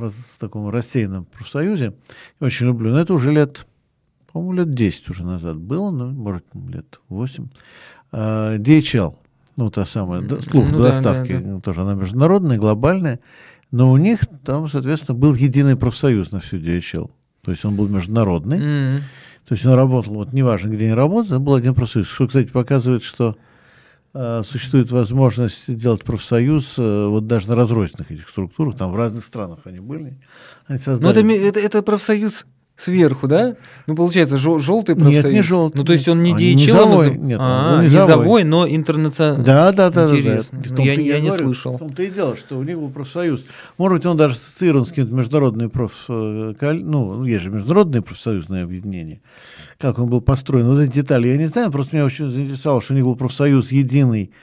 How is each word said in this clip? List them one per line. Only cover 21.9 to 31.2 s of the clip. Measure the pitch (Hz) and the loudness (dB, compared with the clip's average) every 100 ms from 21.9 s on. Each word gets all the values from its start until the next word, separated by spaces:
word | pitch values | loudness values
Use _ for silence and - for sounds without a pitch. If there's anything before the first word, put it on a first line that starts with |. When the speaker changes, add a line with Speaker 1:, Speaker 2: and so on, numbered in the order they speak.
| 117 95 | -2 -4
Speaker 1:
Что, | - 127 | -2 0
кстати, | 135 107 | 0 0
показывает, | 127 120 139 123 123 | -2 0 0 0 -2
что, | - - 120 104 _ _ _ _ _ _ _ | -4 -4 -4 -4 _ _ _ _ _ _ _
э, | 139 120 117 104 | -10 -6 -6 -6
существует | 131 131 135 117 | -10 0 2 2
возможность | 123 107 127 131 104 117 - - 117 | 0 0 2 2 2 -4 -4 -10 -4
делать | 120 110 | 0 -2
профсоюз, | - 110 - 117 123 156 135 - | -2 -8 -2 0 2 0 -2 -4
э, | 117 104 104 | -2 0 0
вот | 107 107 | -2 0
даже | 117 98 | -2 0
на | 120 | 0
разрозненных | 120 117 90 - 80 | 2 2 -2 -6 -14
этих | 80 82 | -14 -14
структурах, | - 92 - 156 123 | -10 -10 -4 -6 -4
там | 92 | -6
в | 95 | -4
разных | 117 113 | -4 -6
странах | 107 120 98 82 | -14 -12 -12 -14
они | - 90 | -20 -20
были. | 101 156 147 131 _ - - - _ | -16 -14 -14 -18 _ -20 -20 -20 _
Они | 135 | -8
Speaker 2:
Ну, | |
Speaker 1:
создали | 135 127 160 | -4 0 2
Speaker 2:
это | 220 | 4